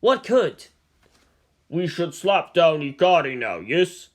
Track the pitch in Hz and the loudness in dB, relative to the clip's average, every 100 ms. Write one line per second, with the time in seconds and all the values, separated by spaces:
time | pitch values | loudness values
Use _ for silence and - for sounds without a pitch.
0 | 226 254 - 254 180 - - _ _ _ | 0 0 0 0 0 -6 -20 _ _ _
1 | _ _ _ _ _ _ - 165 175 - | _ _ _ _ _ _ -10 -6 -6 -4
2 | 170 - 190 190 - 175 165 156 143 135 | -8 -4 0 0 0 2 2 2 -6 0
3 | 180 175 135 127 113 87 98 160 180 - | 4 4 2 -6 -8 -8 -4 -2 -2 -4
4 | - | -20